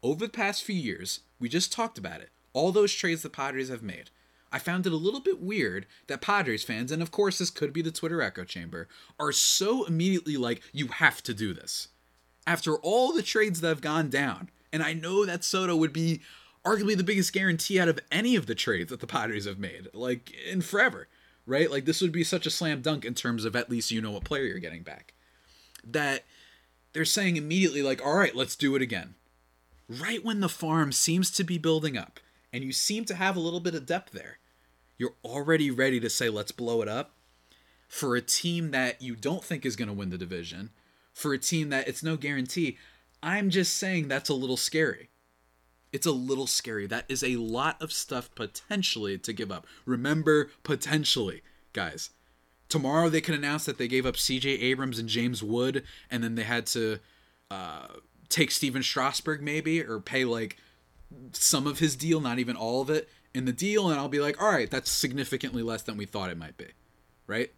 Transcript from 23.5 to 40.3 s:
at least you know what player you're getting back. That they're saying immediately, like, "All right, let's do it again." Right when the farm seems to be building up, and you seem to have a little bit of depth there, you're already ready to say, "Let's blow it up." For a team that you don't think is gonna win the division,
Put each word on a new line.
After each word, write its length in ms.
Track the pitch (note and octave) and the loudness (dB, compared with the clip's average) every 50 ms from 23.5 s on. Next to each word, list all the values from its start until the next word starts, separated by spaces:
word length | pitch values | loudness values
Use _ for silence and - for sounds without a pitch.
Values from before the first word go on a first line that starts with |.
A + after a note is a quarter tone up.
| G2 | 0
at 140 | A#2+ A#2+ - | -2 -2 0
least 200 | A#2+ A#2 A2 - | -2 -2 -2 -2
you 120 | A#2 A2 | -2 -2
know 80 | A2+ A2 | -2 -4
what 140 | G#2 G2 - | -6 -6 -4
player 200 | - D3 C#3 C3+ | -2 -2 -2 -2
you're 140 | A2+ F#2+ F#2+ | -2 -4 -6
getting 240 | F2 E2 D#2+ E2 | -8 -8 -10 -12
back. 320 | E2+ E2 D2 - - - _ _ _ _ _ _ _ _ _ _ _ _ _ - | -14 -14 -16 -18 -20 -20 _ _ _ _ _ _ _ _ _ _ _ _ _ -20
That 440 | - A2 A#2+ D3+ D3 C#3 C#3 - - _ - - - - - _ _ _ _ _ _ _ | -18 -4 -2 0 2 2 0 -2 -4 _ -20 -20 -20 -20 -20 _ _ _ _ _ _ _
they're 140 | _ D#3 D#3+ | _ -2 2
saying 320 | D#3 - G#3+ G3+ F#3 E3+ D#3 | 2 2 4 4 2 2 2
immediately, 420 | D3 D3+ E3 F#3+ F#3+ E3+ C#3 C#3+ | 0 2 4 4 4 4 4 2
like, 240 | C#3 C3+ C3+ B2+ B2 | 2 2 0 0 2
"All 120 | C#3+ D3+ | 2 4
right, 200 | F#3+ G3 C#3 A2 | 6 4 4 4
let's 180 | B2 - - - | 0 -2 -2 0
do 220 | - C#3+ C#3 C3+ | 2 2 4 4
it 60 | C#3 | 4
again." 320 | C3 A#2 A2+ F#2 E2+ - - _ _ _ _ _ _ _ _ _ _ _ _ _ _ | 2 0 -2 -6 -6 -8 -16 _ _ _ _ _ _ _ _ _ _ _ _ _ _
Right 380 | - A#2 B2 D#3+ G3+ A#3 A3 - | -12 -10 -6 -4 -4 -4 -2 -2
when 160 | A3+ A3 G#3 | -2 0 2
the 80 | F#3+ E3+ | 0 0
farm 440 | - - E3+ D#3+ D#3 E3 D#3 C#3+ | 0 -2 -2 2 4 4 4 4
seems 380 | C3 - - - E3 F3+ F#3 - | 2 2 2 4 4 4 2 2
to 120 | - - F3+ | 2 -2 0
be 140 | E3 F3+ E3 | 0 -2 0
building 360 | D3+ D#3+ D#3+ D#3 D#3 D#3 C3+ A2 | 4 4 4 4 2 0 -2 -4
up, 200 | F2 - _ - _ _ _ _ _ _ | -6 -8 _ -20 _ _ _ _ _ _
and 120 | - B2 C3+ | -8 -6 -6
you 80 | C3 | -2
seem 320 | B2+ - - - G#3 A3 A3+ | -2 0 0 0 0 -2 -2
to 100 | G#3+ G3 | -4 -2
have 220 | F3+ F#3+ F#3+ G3 | 0 0 2 2
a 40 | F3+ | 2
little 200 | E3 E3 E3+ F3 | 0 -2 -2 0
bit 140 | E3+ F3+ E3 | -2 -2 -2
of 100 | D#3+ C3+ | -2 -2
depth 280 | - E3 F#3+ - - | -2 -2 -2 -2 -8
there, 260 | - F#2 - - - - _ _ _ _ _ _ _ _ _ _ _ | -16 -14 -14 -14 -18 -20 _ _ _ _ _ _ _ _ _ _ _
you're 200 | _ A#2+ B2 - _ | _ -4 -4 -4 _
already 480 | - A2+ A#2+ C#3 C#3+ D3+ E3 D#3+ D3+ C#3 | -12 -6 -4 -2 4 4 6 6 6 2
ready 300 | B2+ A#2 C3 C3+ C3 A#2+ | 4 4 4 4 4 2
to 80 | A2+ A2+ | 2 0
say, 220 | - - B2+ A#2 | 0 2 0 0
"Let's 220 | G#2+ G#2 G#2 - | 0 -2 -4 -6
blow 280 | - - B2 A#2 A#2 A2+ | -6 -4 -2 0 2 0
it 80 | G#2+ G#2 | 0 0
up." 260 | G#2+ B2 D3 - _ _ _ _ _ _ _ _ _ _ _ _ _ _ _ | -2 -4 -4 -6 _ _ _ _ _ _ _ _ _ _ _ _ _ _ _
For 300 | _ - - D3+ C3+ A#2+ | _ -8 -4 0 2 2
a 60 | B2 | 2
team 480 | A#2+ - - - - E3+ E3+ E3+ E3 D#3 | 2 2 0 0 2 0 0 0 0 0
that 320 | C#3 C3 B2+ B2 B2 - | 0 0 0 0 -2 -4
you 120 | B2+ B2+ A#2+ | -8 -10 -8
don't 300 | A2 - C3+ E3+ F#3 - | -4 -2 -2 -2 -2 -4
think 220 | - E3+ C#3+ - | -6 -6 -2 -2
is 100 | C3 A2 | -4 -2
gonna 160 | G2+ A#2+ G#2 | -2 -4 -4
win 160 | G#2 G2 G2 F#2 | -4 -4 -4 -4
the 80 | F2+ | -4
division, 540 | F2+ F#2 F2 | -4 -6 -6